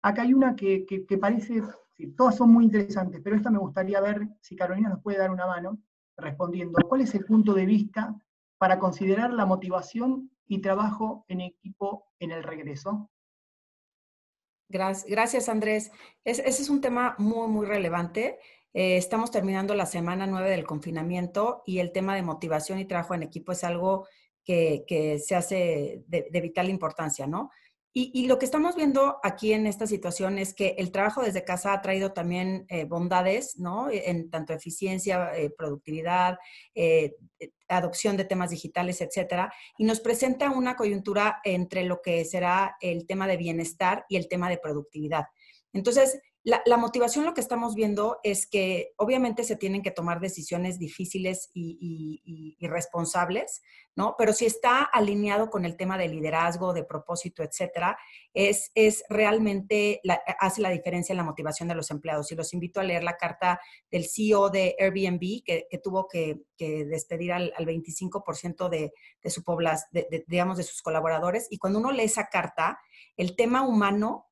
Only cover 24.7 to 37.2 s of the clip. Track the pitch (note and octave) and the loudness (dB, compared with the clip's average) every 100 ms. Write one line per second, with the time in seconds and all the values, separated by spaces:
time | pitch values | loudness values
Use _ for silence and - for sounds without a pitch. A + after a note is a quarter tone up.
24.7 | D3 - E3+ D3+ D3 D3 F#3 F3+ F#3+ F3 | 2 0 0 0 -2 0 0 0 0 0
25.7 | D#3 C#3+ - - E3 - E3+ E3+ F3 F3+ | 0 -2 -8 -4 -4 -2 -4 -2 -2 -2
26.7 | F#3+ D#3+ - D#3+ - C#3 F3 C#4 _ _ | 0 -4 -4 -6 -4 -4 -6 -8 _ _
27.7 | _ _ B3+ B3+ B3+ B3+ C4 C4 D4+ E4 | _ _ -4 -2 -2 2 2 2 2 2
28.7 | F4 D4+ C4+ C#4 C#4 G3 F#3+ G#3+ G#3+ G#3+ | 2 2 4 2 2 -4 -2 2 2 2
29.7 | G3+ A3 G#3 F3 F3 F#3+ G3 F#3+ - G3 | -2 -4 -2 -4 -4 -2 -2 -6 -2 -2
30.7 | F3+ F3+ G3 G#3 A3 A#3+ F#3 F3+ F3+ G3+ | 0 -4 0 0 0 -2 -2 -4 -4 0
31.7 | G3 G3 F#3+ G3 F#3+ E3+ F3 F#3 F#3+ F#3 | -2 0 -2 -2 -2 -4 -2 -2 -4 -6
32.7 | F3 D#3 E3+ F3 F#3 F#3 G#3 C4 - F3+ | -6 -4 -4 0 2 2 0 -2 -8 -6
33.7 | G3 C4+ G#3+ F3 E3+ E3 D#3+ D#3 D#3+ E3+ | -4 -4 -4 -2 -4 -4 -8 -6 -8 -8
34.7 | D#3+ F#3+ F#3+ F#3+ F3+ E3+ D#3+ D3 D3 D#3+ | -6 -4 -4 -2 0 0 -2 -4 -4 -6
35.7 | C#3+ - D#3 E3 F3+ F3+ F3+ - - - | -6 -6 -6 0 2 2 0 -12 -20 -14
36.7 | - E3+ D#3+ D3+ - | 0 4 6 4 -4